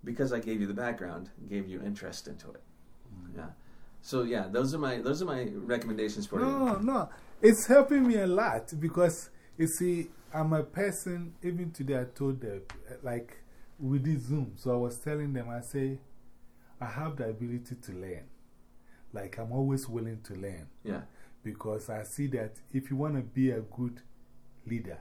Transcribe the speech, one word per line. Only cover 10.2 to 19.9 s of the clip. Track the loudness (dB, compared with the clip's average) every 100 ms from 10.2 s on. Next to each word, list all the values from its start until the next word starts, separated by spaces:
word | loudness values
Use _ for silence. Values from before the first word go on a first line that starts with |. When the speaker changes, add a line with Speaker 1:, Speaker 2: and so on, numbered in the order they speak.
| -8
Speaker 2:
I'm | 0 2
a | 4
person, | 2 0 0 0 -4 -4 -6 -6
even | -4 -2 -4
today | -4 0 0
I | -2
told | 0 0 0
the, | -4 -8 -10 -12 -12 -8
like, | -4 -4 -6 -14 -20 -18 -18 -6
we | 0 2
did | 2 0
Zoom, | 0 -2 -2 -4
so | 0
I | 2
was | 0 -2
telling | -4 -2 -2
them, | -2 -4
I | -6
say, | -4 -2 -2 -2 -10 -18 -18 -18 -20 -20 -20 -10
"I | -8
have | -4 -4 -2
the | -4
ability | -2 -4 -4 -6 -10
to | -10
learn. | -10 -8 -10 -10 -16 -20 -20 -20 -20 -20 -18 -12
Like, | -10 -8 -6
I'm | -2
always | 0 2 2
willing | 0